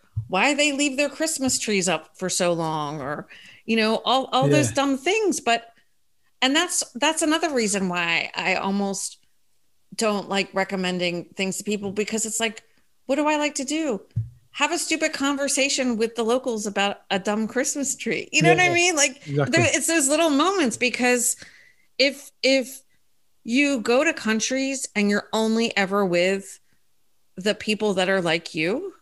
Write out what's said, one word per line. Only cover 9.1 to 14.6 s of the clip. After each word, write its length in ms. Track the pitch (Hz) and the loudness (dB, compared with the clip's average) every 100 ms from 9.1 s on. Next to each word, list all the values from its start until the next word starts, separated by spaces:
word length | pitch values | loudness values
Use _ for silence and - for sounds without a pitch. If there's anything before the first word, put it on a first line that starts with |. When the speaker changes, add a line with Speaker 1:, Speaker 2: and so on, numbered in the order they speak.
| - _ _ _ _ _ _ - | -12 _ _ _ _ _ _ -16
Speaker 1:
don't 340 | - 220 202 160 | -4 -2 -2 -2
like 240 | 196 190 | -2 -2
recommending 760 | 196 190 190 185 180 175 175 - - | -2 -2 -2 -2 -2 -2 -4 -8 -6
things 200 | 190 185 | -6 -4
to 60 | |
people, 280 | - 208 202 | -4 -4 -4
because 340 | 196 208 220 220 | -6 -4 -4 -4
it's 140 | - | -4
like, 220 | 226 214 _ _ _ _ - | -6 -6 _ _ _ _ -4
what 100 | 277 | 0
do 100 | 294 | 0
I 100 | 302 | 0
like 180 | 294 | -2
to 100 | 294 | -4
do? 380 | 262 311 311 202 - - - - _ | -4 -2 -2 -4 -6 -8 -8 -12 _
Have 180 | - | -2